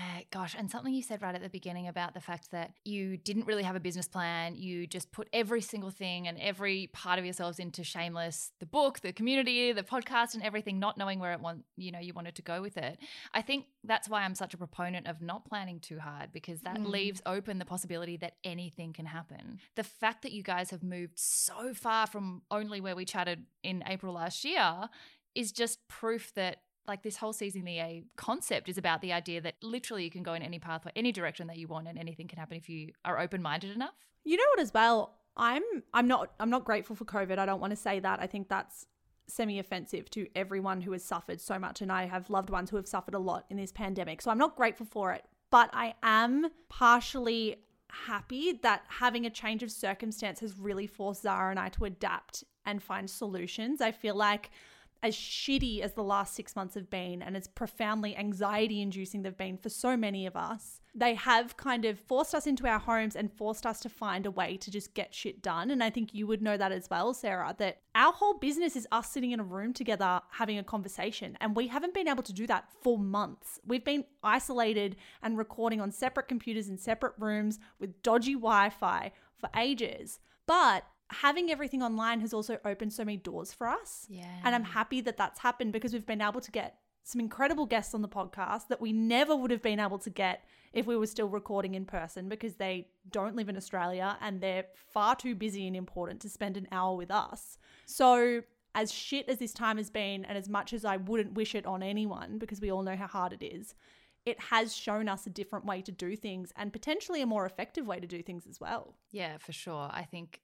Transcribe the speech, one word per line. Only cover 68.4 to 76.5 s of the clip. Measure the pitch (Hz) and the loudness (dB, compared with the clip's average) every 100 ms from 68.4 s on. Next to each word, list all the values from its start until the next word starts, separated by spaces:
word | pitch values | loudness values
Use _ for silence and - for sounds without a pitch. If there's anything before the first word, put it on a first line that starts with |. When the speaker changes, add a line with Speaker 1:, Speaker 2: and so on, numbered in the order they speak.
| 269 294 339 262 | 2 2 0 0
Speaker 3:
is | 220 | 0
us | 226 - | 0 0
sitting | 285 247 | -2 -2
in | 240 | -2
a | |
room | 196 185 220 | -4 -4 -4
together | 247 240 202 190 180 - | -2 0 2 4 2 0
having | - 220 208 | -2 0 0
a | |
conversation. | 196 214 196 - 202 - 180 - | -2 -4 -4 -4 -4 -4 -8 -2
And | 220 214 | 0 2
we | 247 | 2
haven't | 262 349 | 0 0
been | 381 320 | 0 2
able | 254 | 0
to | 247 | -2
do | 185 233 | -4 0
that | 196 - - | 0 -2 0
for | 254 226 | 4 4
months. | 196 202 180 - - - | 4 2 0 -4 -14 -10
We've | 196 247 | -2 0
been | 277 285 - - | 2 0 0 -2
isolated | 208 240 - 247 226 214 202 190 - - | 4 4 4 2 4 4 0 -4 -16 -6
and | 220 220 | -2 -2
recording | 220 - 226 220 | -2 0 0 2
on | 202 | -2
separate | - 254 269 262 | 0 0 0 0
computers | 240 233 | -2 -2